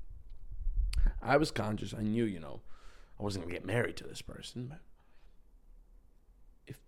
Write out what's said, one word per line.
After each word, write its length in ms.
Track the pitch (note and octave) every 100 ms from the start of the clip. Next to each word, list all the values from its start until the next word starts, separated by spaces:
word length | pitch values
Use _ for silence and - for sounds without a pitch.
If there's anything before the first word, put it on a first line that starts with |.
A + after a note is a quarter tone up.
| - - - - - - - - - - - -
I 160 | A2 C#3+
was 140 | D#3
conscious. 420 | - G#2+ G#2+ G2+
I 80 | A2
knew, 240 | G#2+ A2
you 160 | A2+ F2+
know, 220 | D2+ - - - - - - -
I 40 |
wasn't 220 | G#2 G2
gonna 80 | E2+
get 140 | F2 F2+
married 320 | A2+ G#2+ -
to 60 |
this 180 | - -
person, 460 | - - - A#2+ B2+
but 120 | D#3 - - - - - - - - - - - - - - - - - - -
it 100 | C3+